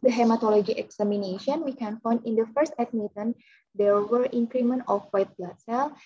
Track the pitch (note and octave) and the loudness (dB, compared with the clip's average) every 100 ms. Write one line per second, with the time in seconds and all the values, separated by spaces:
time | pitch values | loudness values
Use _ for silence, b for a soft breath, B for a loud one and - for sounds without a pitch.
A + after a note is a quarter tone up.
0 | B3+ A#3 A#3 A3+ A3 G#3+ G3+ - - - | 2 4 2 4 4 2 2 -4 -6 -4
1 | G#3 G3+ G3 F#3+ - D4+ D4 C4 G#3+ A3+ | -2 -2 -4 -4 -4 -2 -4 -6 -8 -6
2 | A3+ A#3 A#3 A3 A3+ - D4+ - A#3+ A3+ | -2 -2 0 -2 0 0 0 0 -4 -4
3 | G#3 - A3 A#3 b b b G3 G3+ G3+ | -6 -6 -6 -6 b b b 0 4 4
4 | G#3 A#3+ B3 A#3+ A#3 B3+ A#3+ B3+ B3 G3+ | 2 0 0 0 -2 0 0 0 0 -2
5 | - G3 G3 - F3+ - - A#3+ D4 D4 | 0 -2 -2 -4 -14 -12 -6 -2 -2 -6